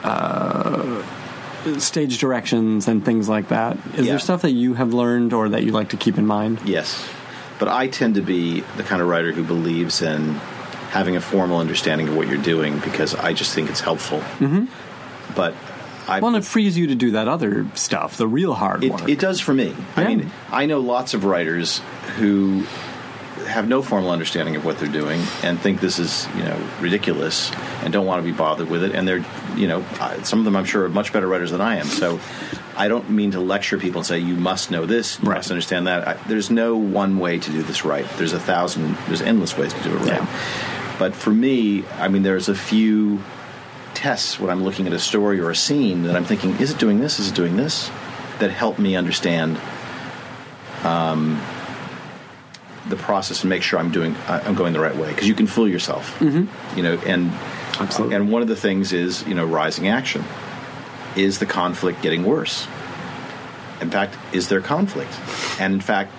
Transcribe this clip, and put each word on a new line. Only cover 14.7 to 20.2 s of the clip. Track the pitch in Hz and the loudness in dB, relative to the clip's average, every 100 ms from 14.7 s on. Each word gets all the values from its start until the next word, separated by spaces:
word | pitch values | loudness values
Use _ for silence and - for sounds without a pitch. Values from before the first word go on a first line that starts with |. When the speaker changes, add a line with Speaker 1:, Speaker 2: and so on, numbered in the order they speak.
| - - - - - - - | -4 -16 -16 -16 -16 -8 -2
Speaker 2:
But | 85 80 - - - - - | 0 -2 -12 -14 -14 -12 -2
I | 95 | 2
Speaker 1:
Well, | 220 | 4
and | 233 | 2
it | - | 2
frees | 226 208 170 | 4 4 4
you | 170 | 2
to | 127 | 4
do | 120 | 4
that | 107 110 | 4 2
other | 165 117 101 101 - | 2 2 0 -2 -2
stuff, | - 95 76 - | -2 -2 -2 0
the | 113 | 2
real | 120 185 123 | 2 2 2
hard | 98 92 | 2 2
Speaker 2:
It, | 131 | 2
Speaker 1:
work. | - - | 0 0
Speaker 2:
it | 143 | 2
does | 190 185 | 2 0
for | - | 2
me. | 135 131 - - - | 2 2 -2 -6 0
I | |
Speaker 1:
Yeah. | 190 | 2
Speaker 2:
mean, | 220 | 2